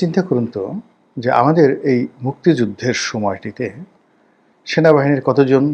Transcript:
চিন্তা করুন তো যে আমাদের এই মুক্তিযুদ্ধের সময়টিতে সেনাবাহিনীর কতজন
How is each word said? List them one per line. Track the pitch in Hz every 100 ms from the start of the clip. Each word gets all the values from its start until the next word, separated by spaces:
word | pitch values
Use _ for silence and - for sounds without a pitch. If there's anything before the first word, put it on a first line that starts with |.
চিন্তা | 175 165 180
করুন | 127 117 104
তো | 98 185 - _ _ -
যে | 120 123
আমাদের | 127 165 143 143 151
এই | 123 123 - 127
মুক্তিযুদ্ধের | - - 147 110 101 127 117 -
সময়টিতে | 113 104 98 - 104 120 101 185 _ _ _ _ _ _ _ -
সেনাবাহিনীর | - 160 151 139 143 131
কতজন | 131 135 135 143